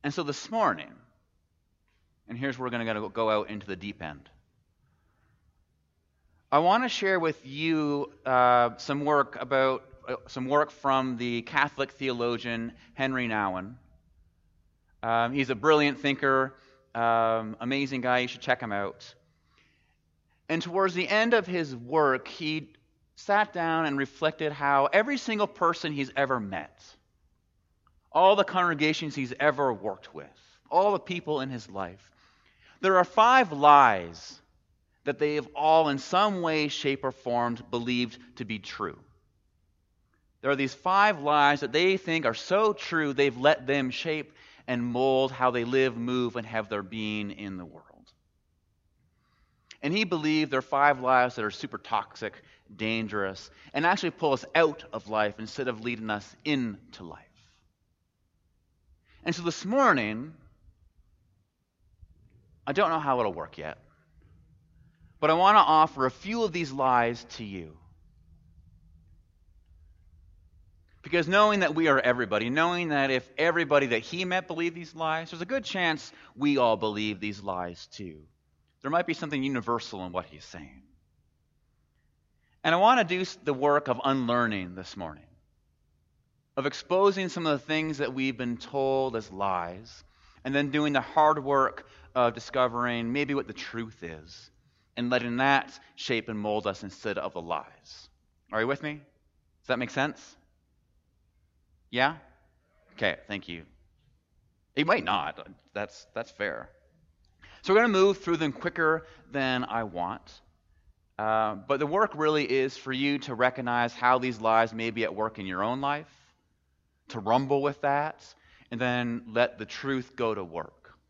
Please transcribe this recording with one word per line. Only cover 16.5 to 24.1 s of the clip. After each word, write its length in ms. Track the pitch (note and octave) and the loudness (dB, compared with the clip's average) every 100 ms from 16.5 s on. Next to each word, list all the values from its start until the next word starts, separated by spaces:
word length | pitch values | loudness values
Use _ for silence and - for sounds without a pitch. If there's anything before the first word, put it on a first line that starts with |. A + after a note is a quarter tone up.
| - _ _ _ A#2 | -6 _ _ _ -2
um, 640 | A#2 A#2 A2+ A2+ A2 G#2+ | 2 2 2 0 -4 -8
amazing 420 | A#2+ C#3 C#3 C3 | -4 -2 -2 -4
guy. 180 | B2+ B2 | 0 0
You 80 | B2 | -2
should 140 | - | -6
check 180 | - B2 | -4 -2
him 120 | A#2 | -2
out. 420 | G2+ G2 - - - _ _ _ _ _ _ _ _ _ _ _ _ - | -4 -4 -8 -20 -20 _ _ _ _ _ _ _ _ _ _ _ _ -6
And 140 | E3 | -6
towards 320 | F3 F3+ F#3+ F3 | -2 0 0 0
the 120 | F3+ | 0
end 280 | G#3 A3+ A#3 | 2 4 2
of 100 | F#3 | 0
his 300 | F3+ D3+ B2+ | -4 -4 -8
work, 520 | A#2+ D#3 D3 C3 - | -2 2 4 2 -4
he 440 | - D#3 D#3 - _ _ _ _ - | -8 -4 -4 -8 _ _ _ _ -16
sat 360 | - G3+ G#3 | 0 2 2
down 320 | F3+ E3 D#3+ D#3 | -2 0 0 0
and 120 | C#3 | -2
reflected 540 | C3+ | -4